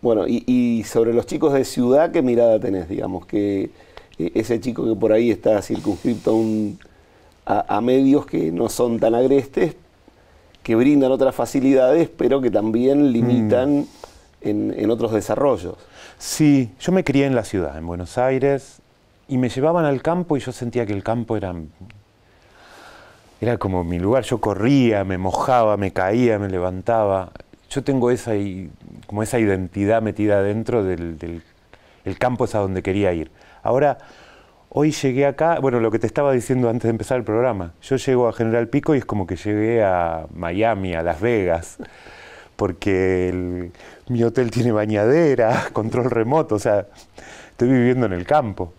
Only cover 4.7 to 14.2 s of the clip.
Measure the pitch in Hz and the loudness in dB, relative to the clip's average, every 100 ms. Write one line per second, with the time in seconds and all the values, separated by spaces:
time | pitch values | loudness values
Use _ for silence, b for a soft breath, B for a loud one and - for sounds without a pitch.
4.7 | 113 120 107 107 107 120 104 120 107 95 | -4 -4 0 2 2 2 0 2 0 0
5.7 | 101 101 101 - 110 - 113 113 107 104 | -6 -4 -4 -2 -2 0 0 0 -2 -4
6.7 | - b b b b b b - 104 - | -8 b b b b b b -4 -2 0
7.7 | 104 117 131 135 143 - - 165 87 113 | -2 2 2 4 2 0 -4 -4 -2 -4
8.7 | - 123 117 113 117 127 139 127 - 180 | -2 -2 0 0 2 4 2 0 -2 -2
9.7 | - _ _ _ b b b b b - | -4 _ _ _ b b b b b -2
10.7 | 113 127 147 131 135 135 - 120 139 131 | 2 4 4 4 2 2 0 -2 0 4
11.7 | 135 127 151 160 - 123 139 127 104 110 | 4 6 4 2 0 0 2 2 0 0
12.7 | 110 127 143 143 117 120 120 107 120 135 | 0 2 4 4 4 2 2 2 2 2
13.7 | 143 143 B B B | 0 -2 B B B